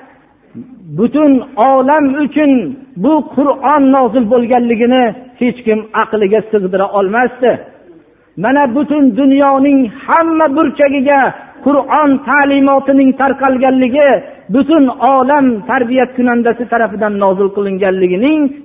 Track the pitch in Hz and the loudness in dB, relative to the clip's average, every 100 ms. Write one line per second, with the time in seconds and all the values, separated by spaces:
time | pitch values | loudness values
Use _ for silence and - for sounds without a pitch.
0 | - _ _ _ _ - - - 170 147 | -20 _ _ _ _ -20 -20 -20 -12 -4
1 | 240 294 302 262 - - 254 269 262 311 | -2 2 2 2 -2 -2 2 2 2 2
2 | 285 277 294 302 302 262 165 127 - - | 0 0 -2 0 2 2 -2 -10 -14 -4
3 | 220 311 - - 285 302 254 294 269 269 | 0 0 -2 -2 -2 0 0 2 4 2
4 | 247 240 214 247 233 247 240 226 240 254 | 2 0 0 0 2 0 0 0 0 2
5 | 240 - - - 247 240 220 214 214 208 | 0 -4 -14 -4 -4 -2 -2 -2 -2 -4
6 | 214 214 196 214 214 214 185 190 196 202 | -2 -2 0 0 0 -2 -2 -2 -2 -2
7 | 190 226 247 247 247 165 - - - - | -2 0 -2 0 -2 -2 -6 -20 -20 -20
8 | _ _ _ - 208 277 285 233 277 302 | _ _ _ -6 -2 0 0 -2 -2 0
9 | 277 208 277 269 277 269 277 277 240 - | 0 2 2 2 2 2 2 2 0 -6
10 | - 302 330 320 311 269 320 - 285 285 | -2 0 0 0 0 0 -2 0 0 0
11 | 262 277 233 - - - - 285 262 285 | 0 2 0 -4 -16 -6 -2 0 0 0
12 | 294 262 - 285 277 277 277 269 269 277 | 2 0 0 0 2 2 2 2 2 2
13 | 269 262 269 262 269 262 262 262 254 269 | 2 2 -2 0 -2 0 0 0 0 2
14 | 285 214 - - - 226 277 320 262 233 | 2 2 -4 -16 -4 -2 2 2 2 0
15 | 240 269 254 294 269 220 175 254 233 254 | 0 2 2 2 2 -2 -4 -4 -2 0
16 | 240 254 247 240 233 226 240 233 220 208 | -2 -2 0 0 0 -2 -2 -2 -2 -2
17 | 214 202 196 190 196 196 202 190 190 185 | -4 0 0 0 -2 -2 -4 -2 -2 0
18 | 180 180 262 311 285 285 | 0 0 0 0 -2 -6